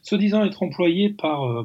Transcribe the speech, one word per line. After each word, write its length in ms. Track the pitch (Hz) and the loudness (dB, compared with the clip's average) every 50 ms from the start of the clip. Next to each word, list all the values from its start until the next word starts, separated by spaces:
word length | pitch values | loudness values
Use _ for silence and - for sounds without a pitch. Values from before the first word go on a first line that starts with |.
| _ | _
soi-disant 400 | - 208 196 202 202 202 214 208 | -2 0 2 2 2 2 2 2
être 160 | 185 - - | 0 -2 -4
employés 480 | 190 165 139 - 175 170 170 185 202 202 | -6 -6 -2 0 2 2 2 2 0 0
par, 340 | 208 - - 156 151 143 135 | 0 -2 -4 -2 -2 -2 -2
euh, 200 | 123 120 117 | -2 -2 -4